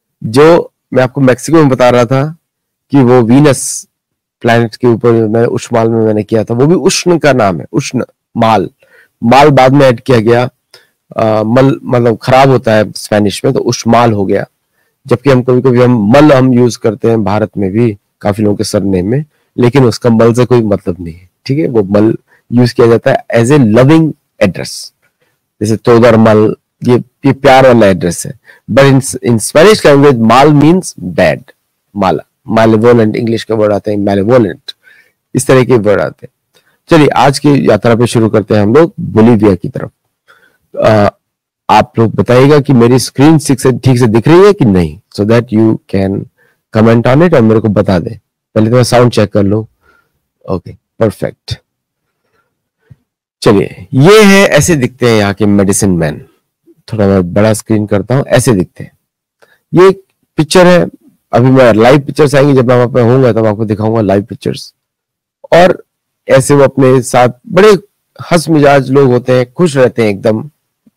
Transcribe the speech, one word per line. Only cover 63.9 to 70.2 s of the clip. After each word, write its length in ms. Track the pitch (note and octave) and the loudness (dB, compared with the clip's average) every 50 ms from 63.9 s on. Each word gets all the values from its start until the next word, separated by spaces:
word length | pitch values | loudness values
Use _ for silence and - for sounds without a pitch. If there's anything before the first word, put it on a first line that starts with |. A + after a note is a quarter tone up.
| A2 A2+ | -2 -2
लाइव 220 | G#2+ F#2+ F#2+ G2+ G2+ | 0 0 0 -2 -2
pictures। 520 | - G2 - - - - - - - _ _ _ _ _ _ _ _ _ _ _ _ _ _ - - - | -6 -10 -12 -10 -10 -10 -10 -12 -20 _ _ _ _ _ _ _ _ _ _ _ _ _ _ -4 0 2
और 320 | E3 F3 F#3 - - - _ _ _ _ _ _ _ _ - | 2 4 2 0 -4 -10 _ _ _ _ _ _ _ _ -2
ऐसे 260 | A#2+ C3+ C3 - C#3+ | 0 0 0 0 0
वो 100 | C#3+ C#3 | 2 2
अपने 380 | B2+ - - C3+ B2+ C3 C3+ A#2 | 0 0 0 0 2 2 0 -2
साथ 260 | - - B2+ B2 B2 A#2 _ _ | -2 0 0 0 0 -2 _ _
बड़े 220 | - - F3 G3 G#3+ G#3 E3 - _ _ _ _ _ _ - B2+ - E3+ | -6 -2 2 2 2 2 0 -4 _ _ _ _ _ _ -18 -8 -4 -4
हंस 160 | F3 - D#3+ | -4 -2 -2
मिजाज 420 | E3 D3+ C#3+ C#3 C#3+ C#3+ C3+ C#3 | 0 0 2 2 2 0 0 0
लोग 200 | C3 C#3+ C#3+ B2+ | 0 2 2 2
होते 220 | B2 B2 A#2+ - B2+ | 0 -2 -2 -2 -2
हैं, 200 | B2+ B2 B2 _ | -2 -2 -4 _
खुश 240 | - F3+ F3 C3+ | -4 -4 -2 0
रहते 260 | C#3 B2+ C#3 C#3+ - A2+ | 0 0 0 0 -2 -2
हैं 80 | G#2+ | -2
एकदम। 400 | G2+ F#2+ | -4 -4